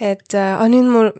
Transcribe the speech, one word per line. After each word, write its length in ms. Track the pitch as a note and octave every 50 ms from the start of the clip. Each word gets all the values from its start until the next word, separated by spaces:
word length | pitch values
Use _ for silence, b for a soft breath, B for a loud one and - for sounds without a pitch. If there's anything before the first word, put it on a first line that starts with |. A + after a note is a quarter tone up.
et, 240 | A3+ G3+ G3 G3+ _ - -
äh, 200 | G3+ G3 F#3+ F#3+
"Aa, 120 | - A3+ A3+
nüüd 200 | A#3+ B3+ B3 B3+
mul, 220 | A#3+ A3+ A3 G#3 - -